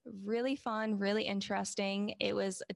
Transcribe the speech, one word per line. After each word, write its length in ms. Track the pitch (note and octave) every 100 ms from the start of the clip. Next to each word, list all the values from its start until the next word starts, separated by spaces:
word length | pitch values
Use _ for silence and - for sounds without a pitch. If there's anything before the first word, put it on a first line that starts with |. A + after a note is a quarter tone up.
| B3
really 500 | G3+ G3 A#3 B3+ C4+
fun, 420 | B3 A3 A3 G3+
really 260 | G3+ G#3+
interesting. 920 | - G3 G3 G3 G3 - G3 G3 G#3 -
It 140 | G3+
was 280 | G#3 G3 F#3+ -